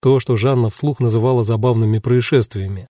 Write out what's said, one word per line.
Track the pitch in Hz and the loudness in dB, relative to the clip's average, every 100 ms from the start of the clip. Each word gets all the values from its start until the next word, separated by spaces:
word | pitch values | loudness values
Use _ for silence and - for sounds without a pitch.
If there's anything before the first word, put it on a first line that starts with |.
То, | 131 135 | 2 0
что | - 117 | 0 -2
Жанна | 120 131 113 | 0 0 0
вслух | - 147 139 | -2 -4 -2
называла | 123 113 117 127 | 0 0 2 0
забавными | 110 113 120 113 110 110 | 0 0 0 2 2 0
происшествиями, | 117 123 117 143 113 101 95 95 - | 0 0 2 0 0 -4 -8 -8 -14